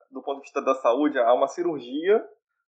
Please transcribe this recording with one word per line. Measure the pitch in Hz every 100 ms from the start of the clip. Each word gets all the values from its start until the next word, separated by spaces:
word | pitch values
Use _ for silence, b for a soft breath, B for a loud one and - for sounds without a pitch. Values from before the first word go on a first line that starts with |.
| _
do | 131
ponto | 143 139
de |
vista | - 139
da | 127
saúde, | 131 123 131 151 131
a | 120
uma | 127 139
cirurgia | - 175 143 120 143 180 220 - _ _ _